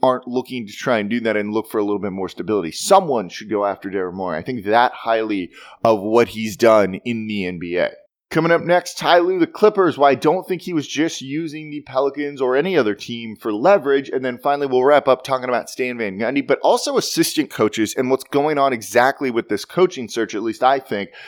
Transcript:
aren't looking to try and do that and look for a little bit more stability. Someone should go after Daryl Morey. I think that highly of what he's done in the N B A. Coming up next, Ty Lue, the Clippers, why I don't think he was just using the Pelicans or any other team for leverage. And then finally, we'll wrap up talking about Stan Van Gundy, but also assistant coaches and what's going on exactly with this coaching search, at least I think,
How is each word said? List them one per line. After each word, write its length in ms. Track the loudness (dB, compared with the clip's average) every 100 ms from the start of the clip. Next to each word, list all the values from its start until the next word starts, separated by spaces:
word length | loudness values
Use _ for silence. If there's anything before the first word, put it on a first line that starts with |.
aren't 240 | 0 0 -4
looking 400 | -8 -6 -10 -12
to 60 |
try 260 | -8 -2 -2
and 100 | -2
do 100 | -2
that 140 | -2 -2
and 160 | -2
look 200 | -4 -4
for 80 | -2
a 40 |
little 140 | -2 -2
bit 140 | -4
more 180 | -6 -8
stability. 420 | -8 -4 -2 -2
Someone 580 | -6 2 4 4 -2 -4
should 200 | -10 -6
go 160 | -2 -2
after 240 | -4 -6
Daryl 240 | -6 -6
Morey. 240 | -6 -6 -6
I 60 |
think 220 | -6 -8 0
that 260 | 2 2
highly 580 | 0 -2 0 0 -4 -6 -12 -20 -2
of 180 | 0 0
what 260 | 2 2 2
he's 300 | 0 -8 2
done 380 | 6 6 4 -2 -6
in 200 | -6 -6
the 200 | -4 -4
N 120 | -6
B 200 | -4 -2
A. 120 | -2 -4 _ _ _
Coming 220 | 0 2
up 100 | 2
next, 360 | 4 0 0 -4
Ty 220 | 2 4
Lue, 200 | 4 2
the 80 | -2
Clippers, 500 | 4 4 4 2 4
why 120 | 4
I 60 | 4
don't 300 | 2 0 -2
think 160 | -8
he 120 | -4
was 120 | -4 -4
just 360 | -2 -2 -4
using 480 | -8 -8 -8 -10 -12
the 100 | -12
Pelicans 580 | -4 -2 0 -2 -6 -2
or 160 | 0 2
any 200 | 2 2
other 160 | 2
team 440 | -2 -8 -10 -10 -8
for 160 | -4
leverage. 560 | 0 4 4 4 0 0
And 140 | -4
then 140 | -4 -4
finally, 300 | -2 -2 0
we'll 160 | 2
wrap 240 | 6 6 4
up 160 | 2
talking 240 | 0 -4 -2
about 220 | -4 -4
Stan 280 | -6 -6 -4
Van 220 | -6 -4
Gundy, 260 | -2 -2 0
but 140 | 2
also 380 | 2 2 0 -2
assistant 520 | -2 -2 0 -2 -4
coaches 460 | 0 0 0 -2 -2
and 160 | 0
what's 140 | -2 0
going 320 | -2 0 2
on 160 | 2
exactly 580 | 0 0 2 2 2 -2
with 160 | -2 -2
this 160 | -4
coaching 460 | -4 0 0 0 -8
search, 260 | -4 -4 -4
at 80 |
least 180 | -6 0
I 160 | 2 2
think, 340 | -2 -6 -6 -14